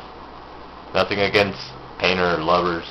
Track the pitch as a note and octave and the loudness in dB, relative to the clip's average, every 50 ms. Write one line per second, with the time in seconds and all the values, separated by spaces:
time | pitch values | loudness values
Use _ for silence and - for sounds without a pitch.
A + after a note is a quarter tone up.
0 | - - - - - - - - - - - - - - - - - - - F#2+ | -16 -16 -16 -16 -18 -18 -18 -18 -18 -18 -18 -18 -18 -16 -18 -18 -16 -2 2 2
1 | F#2+ - G2+ G2+ G2+ F#2+ G2 G#2 G2+ G2 F#2+ - - - - - - - - - | 2 2 2 0 2 4 6 4 4 4 2 -6 -10 -12 -14 -14 -16 -16 -6 0
2 | F#2 F2+ F#2 F#2 F2+ F2+ F2 D#2+ D#2+ E2 F2+ F2+ F2 F2+ E2+ E2 - - | 2 2 4 4 4 2 2 2 2 4 4 4 4 2 0 -2 -6 -8